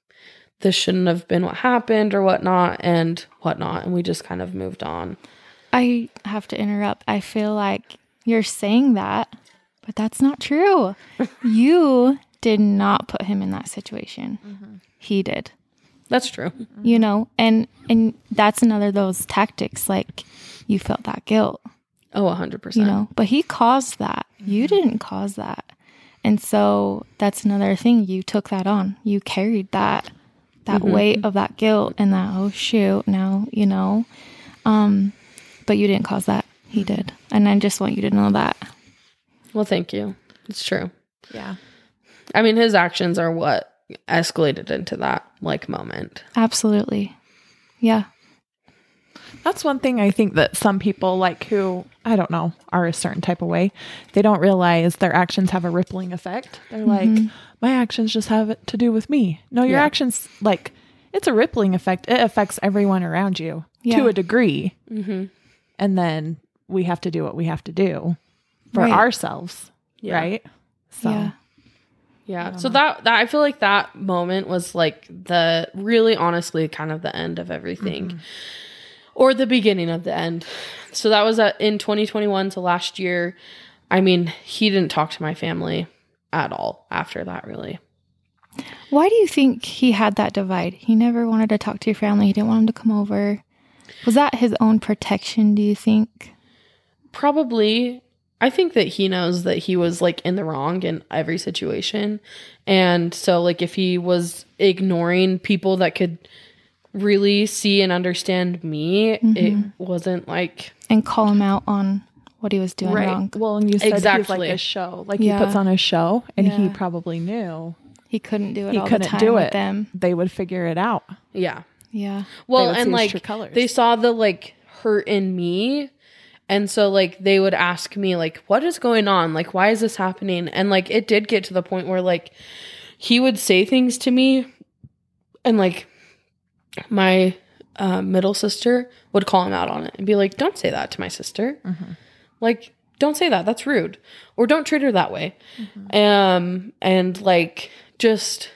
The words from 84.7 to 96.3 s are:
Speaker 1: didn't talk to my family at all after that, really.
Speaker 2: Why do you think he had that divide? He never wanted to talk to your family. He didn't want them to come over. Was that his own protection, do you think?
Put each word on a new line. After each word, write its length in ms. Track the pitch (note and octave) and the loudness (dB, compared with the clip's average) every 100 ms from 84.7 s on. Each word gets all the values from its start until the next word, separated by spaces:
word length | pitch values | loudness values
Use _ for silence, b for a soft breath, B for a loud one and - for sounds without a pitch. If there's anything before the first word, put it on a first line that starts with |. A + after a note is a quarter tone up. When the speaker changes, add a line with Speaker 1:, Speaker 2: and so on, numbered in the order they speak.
Speaker 1:
didn't 200 | G3 E3+ | 2 0
talk 220 | - D#3 | -2 -4
to 100 | - | -4
my 120 | D#3 | -8
family 520 | D#3 E3 E3+ E3+ E3+ E3 _ _ _ _ | -6 -6 -6 -4 -6 -6 _ _ _ _
at 180 | D#3+ - | -6 -4
all 360 | - A1 - _ | -6 -8 -8 _
after 320 | - - - | -8 -6 -8
that, 240 | - F2 - | -10 -12 -12
really. 320 | - - - _ _ _ _ _ _ _ B B B - | -12 -12 -14 _ _ _ _ _ _ _ B B B 0
Speaker 2:
Why 180 | C#4+ F4 | 2 4
do 60 | |
you 140 | A4+ F#4 | 4 4
think 360 | - C4+ A#3+ | 4 2 2
he 280 | - - B3+ | -6 0 2
had 240 | G#3 G#3+ G3+ | 4 2 2
that 160 | G#3 | 0
divide? 420 | - F#3+ F#3 F3 | -2 -2 -2 -4
He 220 | F3+ - A3 | -4 2 4
never 320 | A#3 A#3 A#3 | 4 2 0
wanted 220 | A3 A3 | 2 2
to 80 | G#3+ | 0
talk 200 | - G3+ | -2 -4
to 100 | - | -4
your 40 | |
family. 320 | G#3 G#3 G#3 G3+ | -2 0 2 2
He 60 | |
didn't 160 | G3+ A3 | 2 2
want 180 | A3+ A3 | 4 2
them 80 | |
to 60 | A#3 | 2
come 100 | A3+ | 0
over. 540 | G#3+ G#3 G3+ G3+ G#3 - b b b b b | 0 0 -2 -2 -4 -8 b b b b b
Was 120 | - A#3 | 0 2
that 180 | C#4+ | 2
his 180 | A#3+ A#3+ - | 2 0 4
own 200 | A3 A3 | 4 4
protection, 760 | - G#3+ - G3 - - G#3 | 2 -4 -2 -4 -2 2 4
do 80 | G#3 | 4
you 140 | G#3 G#3 | 2 0
think? 560 | - G#3+ A3 - - | 2 2 2 -4 -20